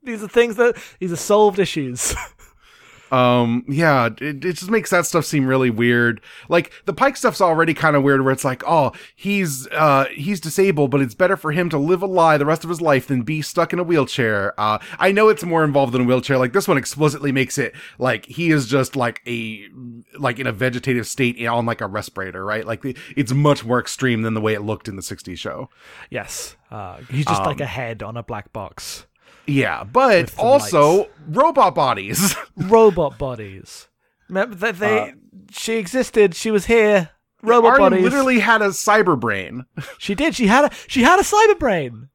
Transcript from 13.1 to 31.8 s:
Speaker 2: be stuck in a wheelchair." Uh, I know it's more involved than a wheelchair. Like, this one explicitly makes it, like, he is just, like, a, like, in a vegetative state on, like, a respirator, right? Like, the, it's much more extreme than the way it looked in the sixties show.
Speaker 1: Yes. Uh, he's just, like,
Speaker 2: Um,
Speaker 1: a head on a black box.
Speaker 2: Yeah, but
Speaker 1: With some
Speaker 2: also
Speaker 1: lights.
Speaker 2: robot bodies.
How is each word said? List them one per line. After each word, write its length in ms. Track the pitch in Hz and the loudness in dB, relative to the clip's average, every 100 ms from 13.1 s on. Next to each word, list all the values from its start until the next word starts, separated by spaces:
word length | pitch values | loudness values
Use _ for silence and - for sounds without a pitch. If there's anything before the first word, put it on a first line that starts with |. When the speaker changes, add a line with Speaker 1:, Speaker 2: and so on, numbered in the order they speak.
| 135 | -4
Speaker 2:
be 200 | 113 156 | -2 -6
stuck 300 | 147 - 139 | -4 -2 -2
in 80 | 175 | -2
a 40 | |
wheelchair." 680 | 175 170 127 - 113 107 98 - | 0 0 0 -2 -2 0 -4 -2
Uh, 200 | 107 107 - - | -2 -2 -6 -2
I 140 | 185 | 0
know 160 | 196 220 | 4 2
it's 160 | 214 175 | 2 -2
more 180 | 165 | 0
involved 300 | 156 143 135 | 0 2 0
than 80 | 123 | 0
a 20 | |
wheelchair. 340 | 123 127 - 135 | 2 0 0 0
Like, 140 | 127 | 0
this 160 | 180 196 | -2 0
one 100 | 151 | 0
explicitly 540 | - - 151 147 143 | -2 0 0 0 -4
makes 260 | 135 131 - | -2 -2 -2
it, 160 | 120 - - - | -6 -8 -20 -4
like, 260 | 127 113 - | -2 -2 -6
he 260 | 131 170 | -6 0
is 160 | 156 120 | 0 2
just, 300 | 135 127 139 | -2 -2 -2
like, 240 | 120 113 - | -4 -4 -10
a, 400 | 120 113 110 101 127 123 117 - - | -8 -8 -12 -16 -20 -20 -20 -20 -8
like, 180 | 135 123 | -6 -4
in 80 | 127 | -6
a 40 | |
vegetative 560 | 104 127 123 135 123 110 | -2 -4 -4 -4 -4 -4
state 340 | - 127 120 117 | -2 -4 -2 -4
on, 180 | 117 117 | -2 -2
like, 140 | 113 | -4
a 80 | 107 | -6
respirator, 560 | 101 101 - 95 90 | -8 -10 -12 -12 -10
right? 220 | 98 107 107 | -8 -6 -6
Like, 160 | 113 | -8
the, 160 | 139 127 - - | -8 -12 -12 -6
it's 160 | 117 | -2
much 320 | 131 147 143 | 2 2 2
more 160 | 113 123 | 0 -2
extreme 440 | 120 - 131 117 | -2 -4 -2 -2
than 100 | 110 | -2
the 80 | 110 | -2
way 140 | 107 107 | -2 -2
it 60 | |
looked 280 | 104 107 - | -4 -8 -8
in 80 | 98 | -12
the 40 | |
sixties 380 | 92 98 - 90 | -12 -14 -14 -12
show. 300 | 107 69 131 _ - - - | -12 -12 -14 _ -20 -20 -14
Speaker 1:
Yes. 480 | 123 101 - - - _ | -12 -12 -14 -14 -18 _
Uh, 280 | 110 98 - 123 | -16 -14 -16 -10
he's 160 | 127 151 | -6 -2
just, 180 | 202 190 | 0 -2
like, 160 | 143 | -4
Speaker 2:
Um, 20 | |
Speaker 1:
a 40 | 139 | -8
head 360 | 107 123 113 | -8 -10 -10
on 140 | - 117 | -12 -12
a 60 | |
black 280 | 113 113 - | -12 -12 -12
box. 540 | 113 95 - - - - _ _ _ - | -14 -14 -14 -16 -16 -18 _ _ _ -4
Speaker 2:
Yeah, 360 | 139 107 82 | 0 0 -4
but 380 | 101 135 262 190 | -2 2 4 4
Speaker 1:
With 120 | 143 - | 2 -2
some 80 | 220 | 4
Speaker 2:
also 520 | 277 214 170 147 180 | 4 4 4 6 4
Speaker 1:
lights. 120 | 214 _ - | 0 _ -8
Speaker 2:
robot 460 | 160 311 277 208 | 2 2 4 2
bodies. 600 | - | 4